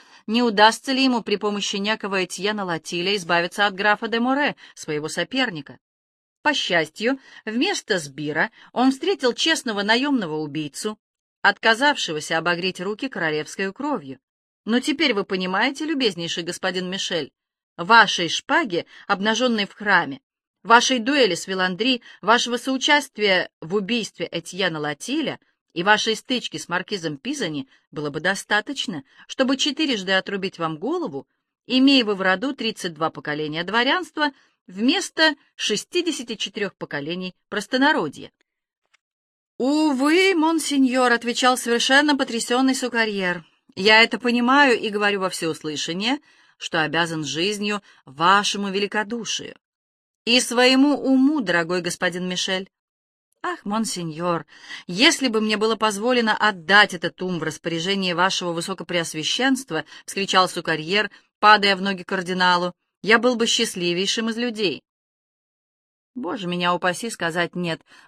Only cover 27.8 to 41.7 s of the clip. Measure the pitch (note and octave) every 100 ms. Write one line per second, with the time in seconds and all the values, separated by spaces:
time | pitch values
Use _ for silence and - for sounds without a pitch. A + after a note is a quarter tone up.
27.8 | _ D3+ D3 D3+ E3 F#3+ - G#3 G#3+ C#4
28.8 | - F3 - _ - - B3+ C4+ D4+ C#4
29.8 | D#4 A3+ F#3 F#3+ - G3 F#3 - E3 D#3
30.8 | G3+ F4+ C#4 C#3 - _ _ _ - B3+
31.8 | C4+ C4+ G#3+ G3 F#3+ F#3 B3+ C4+ A3 G3+
32.8 | F#3 D3+ D#3 D3+ D3+ D3 D#3 D#3 F3 A3
33.8 | B3 F4 F4 - - - _ _ - F#3
34.8 | A#3+ F#4 - - D#4+ D4+ _ - - G#3
35.8 | - F4 E4 C#4+ A#3 A3 - G3+ G3 -
36.8 | E3 D3 C#3+ F3 F#3 - _ G3 G#3+ B3+
37.8 | C#4 D#4 D#3+ - A#2+ _ _ _ _ _
38.8 | _ _ _ _ _ _ _ - B3 D4+
39.8 | D#4 B3+ C#4+ E4 F#4+ F4 D#4 E4 - C#4
40.8 | C4 B3+ B3 A#3 A#3 A#3 B3+ B3+ A#3+